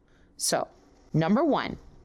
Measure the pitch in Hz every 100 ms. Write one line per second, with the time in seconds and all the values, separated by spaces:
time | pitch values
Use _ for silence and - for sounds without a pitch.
0 | _ _ _ - - 147 - - - -
1 | - 151 165 220 320 180 110 - - -